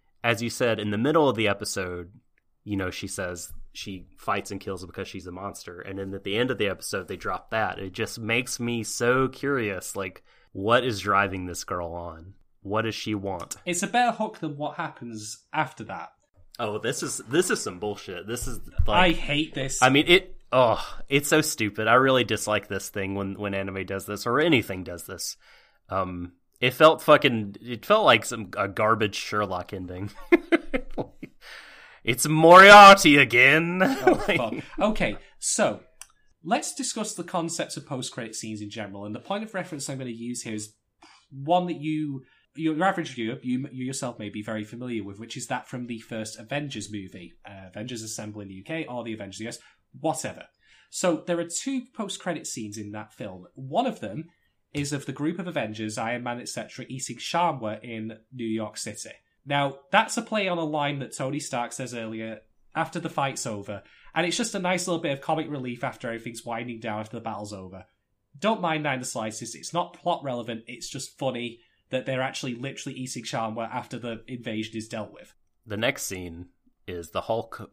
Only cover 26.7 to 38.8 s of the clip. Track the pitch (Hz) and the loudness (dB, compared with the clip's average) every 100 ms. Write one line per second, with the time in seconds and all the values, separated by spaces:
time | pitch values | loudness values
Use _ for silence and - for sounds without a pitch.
26.7 | - 156 160 - 147 143 113 101 101 117 | 6 6 6 6 6 6 0 -4 -8 -10
27.7 | 120 - 214 175 117 - 113 101 - 101 | -6 2 4 6 6 4 -8 -6 -4 -4
28.7 | 92 110 110 107 - - 104 104 90 90 | 0 2 2 0 -4 -4 -2 -2 -4 -8
29.7 | 95 90 90 104 - - 339 - 320 - | -10 -10 -8 -10 -12 0 0 2 -2 0
30.7 | - - - - - - - - - - | -8 -6 -8 -10 -12 -20 -20 -20 -20 -20
31.7 | - - - - 120 156 156 165 180 196 | -20 -20 -8 -4 0 2 6 12 12 12
32.7 | 208 196 196 175 143 127 120 135 156 170 | 12 12 12 12 8 8 8 8 8 4
33.7 | 180 185 269 - - - 175 113 - - | 2 2 4 4 4 2 0 0 -4 -10
34.7 | - 208 214 139 104 - - - - 170 | -2 0 2 -2 -4 -12 -10 -4 0 0
35.7 | 104 - - - _ _ _ 160 262 - | 0 -10 -20 -20 _ _ _ -2 -2 -2
36.7 | - 262 226 214 - 175 185 165 165 - | -6 -6 -4 -6 -8 -6 -4 -4 -4 -6
37.7 | - 139 101 - - 113 110 113 107 104 | -8 -8 -8 -8 -8 -10 -10 -10 -8 -10
38.7 | 110 | -10